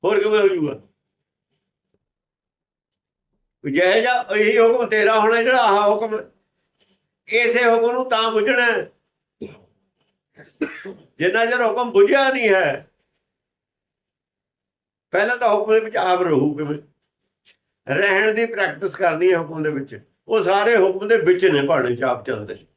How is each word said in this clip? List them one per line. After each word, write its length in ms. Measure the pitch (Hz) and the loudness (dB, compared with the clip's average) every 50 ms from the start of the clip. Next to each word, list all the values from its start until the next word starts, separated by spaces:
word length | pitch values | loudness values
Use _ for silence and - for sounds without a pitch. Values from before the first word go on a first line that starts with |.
| - | 0
ਹੋਰ 180 | 180 220 202 196 | 0 0 2 0
ਕਿਵੇਂ 180 | 214 214 214 | 2 0 2
ਹੋ 80 | 202 196 | 2 2
ਜੂਗਾ? 320 | 190 175 156 143 135 - - _ _ _ _ _ _ _ _ _ _ _ _ _ _ _ _ _ _ _ _ _ _ _ _ _ _ _ _ _ _ _ _ _ _ _ _ _ _ _ _ _ _ _ _ _ _ _ _ _ _ _ _ _ _ _ - 147 | 2 0 -4 -4 -6 -10 -16 _ _ _ _ _ _ _ _ _ _ _ _ _ _ _ _ _ _ _ _ _ _ _ _ _ _ _ _ _ _ _ _ _ _ _ _ _ _ _ _ _ _ _ _ _ _ _ _ _ _ _ _ _ _ _ -12 -6
ਜਿਹੋ 220 | 135 151 180 185 196 | -2 0 2 2 2
ਜਿਹਾ 340 | 226 226 247 247 240 - - 196 | 2 0 0 -2 -2 -4 -4 -2
ਇਹੀ 220 | 214 214 214 240 240 | 0 0 2 4 4
ਹੁਕਮ 280 | 226 233 233 254 240 | 4 4 4 2 -2
ਤੇਰਾ 340 | 202 214 214 208 220 220 220 | -2 -2 0 2 2 2 2
ਹੋਣਾ 220 | 214 220 226 233 233 | 2 2 2 2 2
ਜਿਹੜਾ 200 | 254 254 254 233 | 2 2 2 2
ਆਹ 260 | 214 196 208 208 208 | 2 2 2 2 2
ਹੁਕਮ 300 | 214 208 220 226 214 214 | 0 0 -4 -6 -6 -8
ਹੈ। 60 | - - _ _ _ _ _ _ _ _ _ _ _ _ _ _ _ _ _ _ _ - | -10 -12 _ _ _ _ _ _ _ _ _ _ _ _ _ _ _ _ _ _ _ -4
ਇਸੇ 420 | 214 226 240 233 233 240 247 240 | -2 0 0 2 0 2 2 2
ਹੁਕਮ 220 | 226 233 226 233 240 | 2 2 2 0 -2
ਨੂੰ 180 | 247 254 254 | -2 -4 -2
ਤਾਂ 220 | 240 220 226 226 220 | -2 -2 0 0 0
ਬੁੱਝਣਾ 340 | 214 208 214 - 247 240 | -2 0 0 0 0 2
ਹੈ। 260 | 240 226 190 127 - _ _ _ _ _ _ _ _ _ _ - 95 80 - _ _ _ _ _ _ _ _ _ _ _ _ _ _ _ _ - _ _ _ 311 - - - - 196 190 - - _ _ _ | 0 0 -2 -4 -8 _ _ _ _ _ _ _ _ _ _ -20 -20 -20 -20 _ _ _ _ _ _ _ _ _ _ _ _ _ _ _ _ -20 _ _ _ -10 -10 -10 -16 -16 -18 -18 -20 -20 _ _ _
ਜਿੰਨਾ 280 | 151 180 185 220 226 | -4 0 0 0 0
ਚਿਰ 160 | 233 247 254 240 | 0 0 0 0
ਹੁਕਮ 280 | 220 214 240 247 240 | -2 0 -2 -4 0
ਬੁੱਝਿਆ 420 | 226 196 202 202 277 277 269 269 269 | 4 4 4 6 4 2 2 2 0
ਨਹੀਂ 160 | 262 240 214 | 0 0 2
ਹੈ, 420 | 196 190 180 151 139 - - _ _ _ _ _ _ _ _ _ _ _ _ _ _ _ _ _ _ _ _ _ _ _ _ _ _ _ _ _ _ _ _ _ _ _ _ _ _ _ _ _ _ _ _ _ | 2 2 2 0 -2 -4 -10 _ _ _ _ _ _ _ _ _ _ _ _ _ _ _ _ _ _ _ _ _ _ _ _ _ _ _ _ _ _ _ _ _ _ _ _ _ _ _ _ _ _ _ _ _
ਪਹਿਲਾਂ 260 | - 180 208 220 247 | -2 -2 0 0 -2
ਤਾਂ 120 | 240 247 226 | 0 0 0
ਹੁਕਮ 240 | 208 214 208 214 220 | 0 0 0 2 2
ਦੇ 80 | 220 | 2
ਵਿੱਚ 160 | 220 220 208 | 2 0 -4
ਆਪ 260 | 214 180 185 185 180 185 | -4 0 0 0 0 0
ਰਹੂ 320 | 170 156 131 143 151 151 | 0 0 0 0 0 -2
ਕਿਵੇਂ? 240 | 143 151 143 151 147 - _ _ _ _ _ _ _ _ _ _ _ _ _ _ _ _ _ _ _ _ - | -4 -6 -6 -8 -10 -10 _ _ _ _ _ _ _ _ _ _ _ _ _ _ _ _ _ _ _ _ -6
ਰਹਿਣ 460 | 135 156 202 202 190 190 208 220 214 | -4 -2 0 0 0 2 0 0 0
ਦੀ 120 | 214 233 | 0 -2
ਪ੍ਰੈਕਟਿਸ 500 | 226 226 202 196 180 151 147 196 185 - | -4 -2 -4 -4 -4 -4 -6 -8 -8 -6
ਕਰਨੀ 360 | - 190 175 160 160 175 185 185 | -2 -2 -2 0 0 0 2 2
ਹੈ 60 | 170 | 0
ਹੁਕਮ 240 | 165 151 160 156 151 | -2 -6 -8 -6 -6
ਦੇ 80 | 156 | -4
ਵਿੱਚ। 300 | 151 139 139 139 120 101 - _ _ _ _ - | -4 -6 -8 -10 -14 -20 -20 _ _ _ _ -4
ਉਹ 140 | - 220 196 | -2 -2 0
ਸਾਰੇ 340 | 175 190 196 208 220 233 | 2 0 0 2 2 2
ਹੁਕਮ 320 | 220 185 190 185 190 202 208 | 2 2 2 0 -2 -2 0
ਦੇ 80 | 226 | 0
ਵਿੱਚ 280 | 226 185 175 180 180 185 | 2 4 2 2 4 4
ਨੇ, 220 | 185 151 143 139 | 2 2 2 0
ਭਾਣੇ 300 | 139 - 143 123 123 123 | 0 0 0 0 -2 -4
'ਚ 60 | 120 135 | -2 -2
ਆਪ 240 | 131 120 123 - | -4 -4 -4 -6
ਚੱਲਦੇ। 400 | - 123 107 104 104 90 - - _ _ | -8 -8 -8 -8 -12 -14 -16 -18 _ _